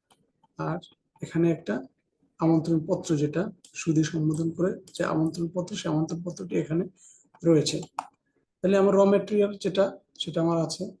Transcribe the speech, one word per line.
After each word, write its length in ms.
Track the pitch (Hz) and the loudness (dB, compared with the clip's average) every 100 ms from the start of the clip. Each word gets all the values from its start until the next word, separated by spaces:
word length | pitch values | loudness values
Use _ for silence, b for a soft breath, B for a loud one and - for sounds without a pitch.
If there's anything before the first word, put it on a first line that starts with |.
| _ _ _ _ _ - | _ _ _ _ _ -8
আর 200 | 156 175 - _ _ _ | -6 -6 -10 _ _ _
এখানে 280 | - 165 170 | -6 0 2
একটা 240 | 156 - 214 - _ _ _ _ - | 0 -4 -6 -8 _ _ _ _ 0
আমন্ত্রণ 400 | 165 160 156 160 156 | 2 2 2 0 0
পত্র, 300 | 180 - 151 | -4 0 0
যেটা 340 | 147 156 214 - - | 0 -2 -6 -10 -18
সুধী 280 | - - 156 | -6 0 0
সম্বোধন 480 | 156 160 151 156 165 | 0 0 -2 -2 -4
করে 200 | 165 185 233 - | -2 -2 -4 -10
যে 100 | - | -4
আমন্ত্রণ 440 | - 156 160 165 170 | -2 0 0 -2 -4
পত্র, 220 | 180 180 196 | -4 -6 -6
সেই 140 | 170 | -2
আমন্ত্রণ 300 | 156 160 170 | -2 -2 -4
পত্রটি 320 | 175 - 175 175 | -8 -10 -4 -4
এখানে 280 | 151 165 - b b b _ _ | -2 -2 -2 b b b _ _
রয়েছে। 360 | 165 156 - 151 - - - _ _ _ _ _ | 4 4 2 -4 -8 -12 -12 _ _ _ _ _
তাহলে 160 | 185 196 | 2 4
আমার 180 | 196 | 6
র 100 | 190 | 6
ম্যাটেরিয়াল 480 | 196 202 196 208 202 202 | 6 4 2 2 0 -2
যেটা, 420 | 196 190 196 - _ - | -2 0 0 -2 _ -12
সেটা 220 | - 165 | -6 0
আমার 180 | 165 165 | 2 2
আছে। 220 | 160 - 196 - | 0 -4 -10 -12